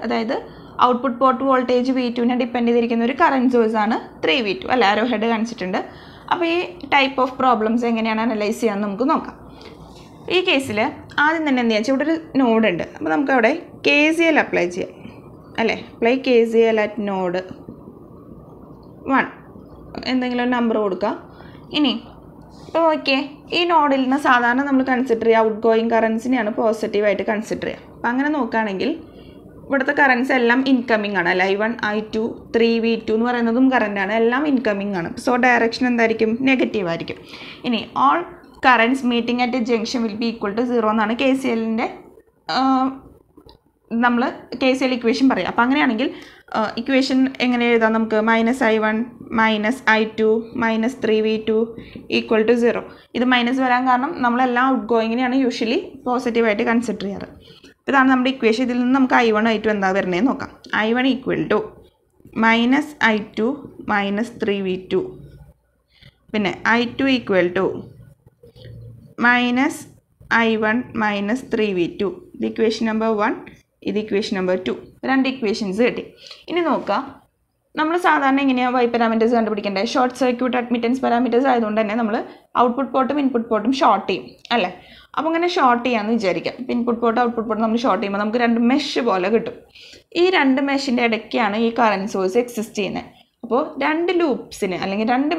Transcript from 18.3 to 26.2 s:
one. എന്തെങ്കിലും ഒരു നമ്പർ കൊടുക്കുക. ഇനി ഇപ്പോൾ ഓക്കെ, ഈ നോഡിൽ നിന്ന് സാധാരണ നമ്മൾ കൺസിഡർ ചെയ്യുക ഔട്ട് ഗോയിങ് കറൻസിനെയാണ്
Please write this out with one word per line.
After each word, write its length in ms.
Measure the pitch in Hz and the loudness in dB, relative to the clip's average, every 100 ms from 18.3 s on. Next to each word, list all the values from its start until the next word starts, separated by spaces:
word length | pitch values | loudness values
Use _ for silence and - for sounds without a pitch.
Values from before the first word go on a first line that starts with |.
| - - - - - - - - 262 | -20 -20 -20 -20 -20 -20 -12 -2 -2
one. 100 | - - - - - - - - - | -2 -8 -20 -20 -20 -20 -16 -10 -4
എന്തെങ്കിലും 320 | 254 247 247 247 | -2 -2 -2 0
ഒരു 60 | 247 | 0
നമ്പർ 180 | 233 214 208 | 0 0 -2
കൊടുക്കുക. 260 | 180 208 330 - - - - - - | -2 -4 -4 -12 -20 -20 -20 -6 0
ഇനി 120 | 269 226 - - - - - - - | 0 0 -8 -20 -20 -20 -20 -20 -4
ഇപ്പോൾ 180 | 320 330 | 0 2
ഓക്കെ, 240 | 311 285 269 277 - - 330 | 2 0 -2 -2 -12 -6 -2
ഈ 20 | 349 | 2
നോഡിൽ 300 | 320 285 269 | 2 4 2
നിന്ന് 140 | 254 269 302 | 0 0 2
സാധാരണ 340 | - 240 247 285 | 2 2 0 0
നമ്മൾ 140 | 262 262 | 0 0
കൺസിഡർ 340 | 247 254 226 226 | 0 0 0 2
ചെയ്യുക 160 | 226 220 | 4 2
ഔട്ട് 120 | 214 226 | 0 2
ഗോയിങ് 260 | 226 226 | 2 2
കറൻസിനെയാണ് 580 | 226 220 220 | 2 2 -2